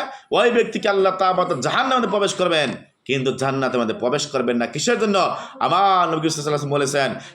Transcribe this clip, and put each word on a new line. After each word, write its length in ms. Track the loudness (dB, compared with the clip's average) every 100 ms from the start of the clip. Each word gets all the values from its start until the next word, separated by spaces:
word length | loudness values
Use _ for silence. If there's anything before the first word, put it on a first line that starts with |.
| -2 -10 -2
ওই 200 | 2 4
ব্যক্তিকে 380 | 4 0 0 0
আল্লাহ 280 | 2 2 2
তাআলা 440 | 2 2 0 -2
জাহান্নামে 460 | -2 0 2 0 0
প্রবেশ 280 | 0 0
করবেন, 360 | 0 0 2 0 -4 -12 _
কিন্তু 280 | -4 -2 -2
জান্নাতের 480 | -2 -2 0 0 0
মধ্যে 140 | -2
প্রবেশ 320 | -2 -2 -2 -2
করবেন 300 | -2 0 -2
না। 100 | -2
কিসের 340 | -4 -2 0
জন্য? 180 | 2 2 0 -4 -10 -4
আমার 500 | 0 2 4 4 2
নবী 180 | 0 -2
সাল্লাল্লাহু 460 | -2 -2 -2 0
আলাইহি 0 |
ওয়াসাল্লাম 0 |
বলেছেন, 360 | -2 0 0 -2 -4 -12